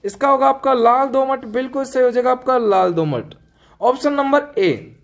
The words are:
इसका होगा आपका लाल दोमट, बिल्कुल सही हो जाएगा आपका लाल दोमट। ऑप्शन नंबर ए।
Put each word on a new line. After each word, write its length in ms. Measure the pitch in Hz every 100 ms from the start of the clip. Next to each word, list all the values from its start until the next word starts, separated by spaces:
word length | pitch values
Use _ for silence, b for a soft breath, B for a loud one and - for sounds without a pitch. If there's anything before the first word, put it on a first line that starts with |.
इसका 240 | 202 - 277
होगा 200 | 269 269
आपका 240 | 269 269
लाल 340 | 247 233 254 269
दोमट, 380 | 262 269 269
बिल्कुल 400 | 233 226 262 269
सही 180 | 262 262
हो 80 | 247
जाएगा 200 | 240 247
आपका 280 | 254 254 254
लाल 340 | 220 190 185
दोमट। 420 | 165 156 127 - - _ b b b
ऑप्शन 320 | 226 262 294
नंबर 300 | 285 277 285 294 -
ए। 380 | 185 113 - -